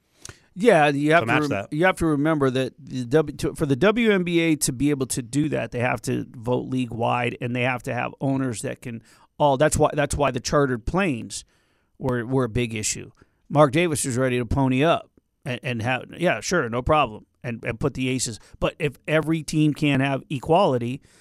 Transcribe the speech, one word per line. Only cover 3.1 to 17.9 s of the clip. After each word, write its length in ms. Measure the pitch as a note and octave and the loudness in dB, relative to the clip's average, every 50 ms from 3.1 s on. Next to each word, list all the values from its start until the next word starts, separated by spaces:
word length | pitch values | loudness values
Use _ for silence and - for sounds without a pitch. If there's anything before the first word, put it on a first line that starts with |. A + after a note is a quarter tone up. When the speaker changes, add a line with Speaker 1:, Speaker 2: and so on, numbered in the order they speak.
| C3 D#3+ D#3 D3 C3 - | 2 2 2 0 -2 -6
Speaker 1:
to, 160 | E3+ D#3 - | -6 -6 -4
for 140 | - E3+ C#3 | -2 -2 0
the 80 | C#3 | 0
W 360 | A#2+ F3+ G#3 G#3+ A#3+ A#3 A3 | 2 2 2 2 4 2 2
N 120 | G3+ F#3 F3 | 2 2 2
B 160 | F3 E3+ E3 | 0 2 2
A 160 | E3 E3 D#3 | 2 2 2
to 180 | C#3+ - - C3+ | 2 0 -2 -2
be 160 | A2+ C3+ D3 | 0 0 0
able 160 | D3 C3+ C3 | 0 0 -2
to 160 | A#2+ - C#3 | -4 -4 -6
do 260 | A#2+ A2+ B2 C#3+ D#3 D3 | -6 -4 -2 -2 0 0
that, 220 | C3 C3 A#2+ A2+ | -2 -4 -4 -6
they 80 | - A#2+ | -4 -2
have 220 | A#2 B2+ B2+ B2 | -2 -2 -2 -2
to 240 | - B2+ B2 B2 A#2 - | -4 -4 -4 -4 -4 -8
vote 360 | - B2 A2 A#2+ B2 B2+ B2 B2+ | -12 -8 -4 -2 -2 -2 -2 -2
league-wide, 680 | C3 B2+ B2+ A2+ A2+ G#2+ A#2 A#2+ B2 B2 B2 A#2+ A#2 - | -2 -4 -4 -4 -4 -2 -2 0 0 -2 -2 -4 -6 -6
and 160 | - A#2+ B2 | -6 -6 -4
they 60 | B2 | -2
have 220 | A#2+ C3 B2+ A#2+ - | -2 -2 -2 -4 -6
to 100 | C3+ A#2 | -6 -6
have 200 | B2 B2 B2 - - | -6 -6 -6 -6 -6
owners 440 | - C3+ C3+ C3+ C3+ B2+ A2+ - - | -4 -2 -2 -2 -2 -4 -6 -6 -8
that 180 | B2 B2 - | -8 -10 -10
can 220 | - C3 A2+ A2+ - _ _ _ _ _ _ - | -12 -12 -12 -12 -14 _ _ _ _ _ _ 2
all. 200 | D3+ C#3+ C3+ B2+ | 2 4 4 4
That's 200 | D3+ D3+ - - | 4 4 4 4
why, 140 | D3+ C#3+ - | 2 2 2
that's 220 | D3 C#3+ C#3+ - | 0 -2 0 0
why 160 | C#3+ C#3+ C3+ | 0 0 0
the 80 | B2 B2+ | 0 -2
chartered 480 | - - D#3+ D3 C#3+ C3 B2+ A2+ - - | -2 0 2 2 2 2 0 -2 -4 -2
planes 580 | - F#3 G3+ F3 C3 A2+ A2 G2 - - - _ _ _ _ _ _ _ _ _ _ - | 0 0 0 0 -2 -4 -6 -10 -12 -14 -14 _ _ _ _ _ _ _ _ _ _ -6
were, 260 | D3 C3 B2 A#2+ A2+ | -4 -2 -2 -2 -2
were 200 | B2 C3 C3+ C3 | 0 0 0 0
a 40 | A2+ | 0
big 240 | G#2 B2 B2 A2+ A2+ | 0 -2 -2 -2 -4
issue. 380 | G#2+ G#2 - - - F#2+ - - _ _ _ _ _ _ - | -4 -4 -6 -6 -8 -10 -16 -20 _ _ _ _ _ _ 0
Mark 220 | - C#3+ D3+ C#3 | 4 6 6 6
Davis 320 | A#2 D#3+ F3+ E3+ D3+ - - | 6 4 2 2 0 -2 -2
was 140 | C#3 A#2 A#2+ | -2 -2 0
ready 200 | C3 B2+ B2 B2 | 0 0 0 0
to 60 | A#2+ | -2
pony 380 | A2+ - C#3 C3+ C3 C3 B2+ D3 | 0 0 2 2 2 2 2 4
up 260 | E3+ D3+ - - _ _ _ _ _ _ _ - | 2 2 0 -2 _ _ _ _ _ _ _ -10
and, 140 | D3 B2 A#2 - | -10 -8 -8 -6
and 180 | C3+ B2 A2+ | -6 -6 -4
have, 220 | G#2 B2 C3 B2 - - - - | -2 -2 -2 -4 -6 -8 -8 -2
yeah, 240 | E3+ F3 B2+ G#2+ | -2 0 0 -2
sure, 260 | - - G3 G#3+ C3 A2+ | -2 -2 -2 -2 0 -2
no 140 | A#2 B2 | -4 -4
problem, 440 | B2 - D#3 D3+ C#3 A2+ G#2+ G2+ - _ _ _ | 0 2 2 2 2 0 -4 -10 -20 _ _ _
and, 220 | - C3+ A#2 A2 - | -10 -10 -10 -8 -6
and 160 | B2+ A#2 A2+ | -8 -6 -4
put 140 | D3+ C#3+ | -4 -4